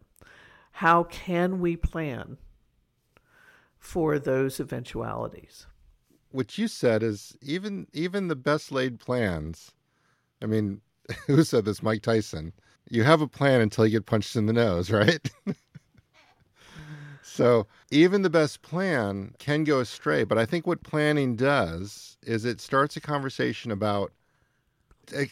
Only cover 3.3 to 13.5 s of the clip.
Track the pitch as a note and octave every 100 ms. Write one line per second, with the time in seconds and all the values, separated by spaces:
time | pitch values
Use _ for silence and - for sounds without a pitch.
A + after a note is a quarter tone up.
3.3 | _ - _ _ _ - F#3 D#3 D3+ C3
4.3 | C3 C3+ - C3 B2+ A#2+ A2+ A2+ A#2 A2
5.3 | - - - - _ _ _ _ _ _
6.3 | C3 B2 - A3 - B2 A2 A2+ G#2 -
7.3 | - C3+ E3+ G#3 G3 - C#3 F3 G3+ F#3
8.3 | C#3 C3+ D3 - C3 C3 A#2 - B2 G#2
9.3 | E2 D#2 E2 - _ _ _ _ _ _
10.3 | _ A2 A2 G#2 G2 _ _ - - -
11.3 | C#3+ D#3 B2 G#2 G2+ A2 A2 A#2+ A2+ -
12.3 | E2 D#2+ - _ _ - A#2 A#2 D#3+ D3+
13.3 | - C#3